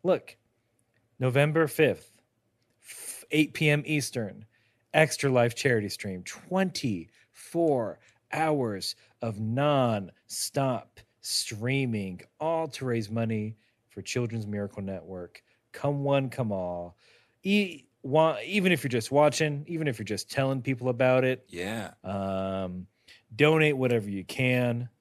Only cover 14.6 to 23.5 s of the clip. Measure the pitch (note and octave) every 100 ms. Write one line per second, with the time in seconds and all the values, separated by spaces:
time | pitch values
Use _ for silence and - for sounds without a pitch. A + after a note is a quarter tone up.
14.6 | G2+ - G2 F#2+ F#2+ F#2 F2 - _ _
15.6 | _ - C#3+ C#3+ C#3 C#3 C3+ - A2+ G2
16.6 | F2+ F2 F2 _ _ _ _ _ F#3+ G#3
17.6 | F#3+ D#3 _ _ C3+ D3+ D#3+ B2 B2 G3+
18.6 | F#3 E3 C#3 A#2+ G#2+ C#3 D3 D3 D#3 C#3+
19.6 | D3 E3 D3+ A2 G#2 G2+ - - C3+ C3+
20.6 | A#2+ B2+ B2 A#2+ B2+ B2+ B2+ B2+ _ F2
21.6 | F#2 A2+ F2+ - F#2+ G2 G2 F#2+ F#2+ F#2+
22.6 | F#2 F2+ F2+ _ _ - _ G#2+ D3